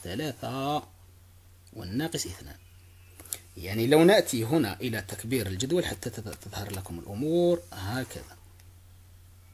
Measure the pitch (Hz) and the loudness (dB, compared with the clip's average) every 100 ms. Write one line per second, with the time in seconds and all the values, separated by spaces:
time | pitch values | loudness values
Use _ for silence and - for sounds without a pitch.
0 | 175 180 156 123 120 131 135 147 - - | -6 -4 -4 -6 -6 -4 -2 -2 -4 -16
1 | - - - - - - - - 90 113 | -20 -20 -20 -20 -20 -20 -18 -12 -6 -4
2 | 165 - - - - - - - - - | -2 -4 -6 -10 -14 -18 -20 -20 -20 -20
3 | - - - - - - 87 107 120 151 | -20 -20 -10 -10 -10 -10 -6 0 6 8
4 | 170 208 170 113 113 160 110 - 120 107 | 10 8 6 0 2 2 2 0 -4 -4
5 | 98 - 113 127 98 95 135 175 - - | -6 -10 -2 -2 0 -2 0 2 0 -4
6 | 123 - 104 - - 101 98 95 92 85 | -8 -8 -10 -12 -10 -8 -6 -8 -8 -10
7 | - 101 151 170 175 170 - 95 95 127 | -8 -4 2 4 6 4 0 -8 -4 -4
8 | 127 - - - - - - - - - | -4 -10 -14 -18 -20 -20 -20 -20 -20 -20
9 | - - - - - | -20 -20 -20 -20 -20